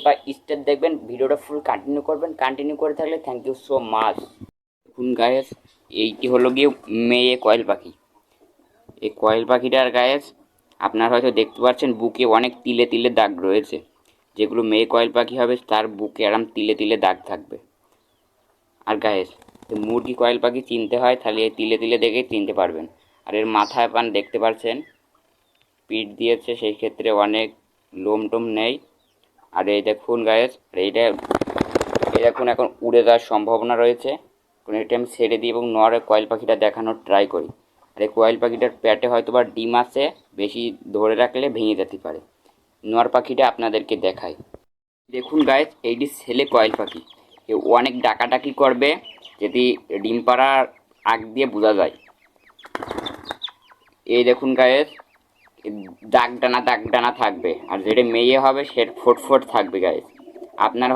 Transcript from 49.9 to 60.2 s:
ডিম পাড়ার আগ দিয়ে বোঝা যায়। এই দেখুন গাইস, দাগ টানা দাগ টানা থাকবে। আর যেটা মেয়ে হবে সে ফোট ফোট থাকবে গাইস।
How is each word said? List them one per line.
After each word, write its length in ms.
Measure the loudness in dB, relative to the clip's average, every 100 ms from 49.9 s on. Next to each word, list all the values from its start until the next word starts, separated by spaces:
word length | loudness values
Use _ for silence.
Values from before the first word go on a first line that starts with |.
| -6
ডিম 160 | -4 -2 2
পাড়ার 360 | 2 4 2 0 -6 _ _
আগ 160 | -2 -2 -2
দিয়ে 120 | -4 -2
বোঝা 180 | 2 2 2
যায়। 160 | 0 -4 _ _ _ _ _ _ -16 -14 -12 -10 -12 -12 -14 -12 -14 -16 _ _ _ _ 0
এই 160 | 2 4
দেখুন 240 | 2 2 4
গাইস, 280 | 4 4 0 -6 -20 _ _ _ _ _ -12 -12 -14 -20 0
দাগ 160 | 2 2 0
টানা 200 | 0 0 0
দাগ 120 | -2 0
টানা 180 | 0 0 0
থাকবে। 280 | -2 -2 -4 -4 -6
আর 80 | -4 0
যেটা 160 | 4 4
মেয়ে 240 | 4 4 4
হবে 180 | 4 2 -2
সে 120 | -2 -2 0
ফোট 160 | 2 2
ফোট 160 | 4 2 2
থাকবে 240 | -2 -2 0 -2
গাইস। 200 | -2 -6 -18